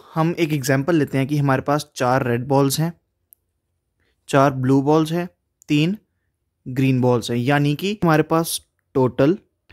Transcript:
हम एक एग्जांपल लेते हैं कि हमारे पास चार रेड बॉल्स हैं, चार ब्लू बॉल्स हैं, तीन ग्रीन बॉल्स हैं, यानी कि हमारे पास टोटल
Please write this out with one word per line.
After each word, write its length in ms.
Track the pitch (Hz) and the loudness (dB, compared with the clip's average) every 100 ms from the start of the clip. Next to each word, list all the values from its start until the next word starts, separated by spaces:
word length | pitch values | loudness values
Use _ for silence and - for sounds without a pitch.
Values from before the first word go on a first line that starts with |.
| - | -6
हम 220 | 165 160 170 | -2 -2 0
एक 140 | 165 | -2
एग्जांपल 420 | 151 127 135 139 165 | -2 0 0 0 0
लेते 220 | 135 135 | 0 -2
हैं 100 | 135 | -2
कि 100 | 147 | 0
हमारे 240 | 143 131 | 0 0
पास 280 | - 151 - - | 0 -4 -4 -4
चार 320 | 127 131 123 | 0 0 0
रेड 200 | 120 127 | -4 0
बॉल्स 320 | 139 139 139 | 2 2 0
हैं, 140 | 165 - _ _ _ _ _ _ _ _ _ _ _ _ - | -4 -8 _ _ _ _ _ _ _ _ _ _ _ _ -2
चार 220 | 143 139 | 2 2
ब्लू 300 | 131 127 135 | 2 0 2
बॉल्स 300 | 139 156 156 | 2 0 0
हैं, 160 | 170 175 - _ _ - | -4 -8 -14 _ _ -2
तीन 300 | 147 160 208 _ _ _ _ _ _ - | 0 0 -4 _ _ _ _ _ _ -10
ग्रीन 340 | 127 135 131 | -2 0 2
बॉल्स 280 | 123 120 107 | 2 0 -2
हैं, 60 | 120 | -4
यानी 360 | 123 143 147 143 | 0 0 0 -2
कि 160 | 190 208 | -4 -2
हमारे 200 | 170 156 | 2 2
पास 380 | 156 165 165 - - _ _ 135 | 2 -2 -2 -8 -12 _ _ -2
टोटल 420 | 127 127 139 202 _ _ _ | 0 2 0 0 _ _ _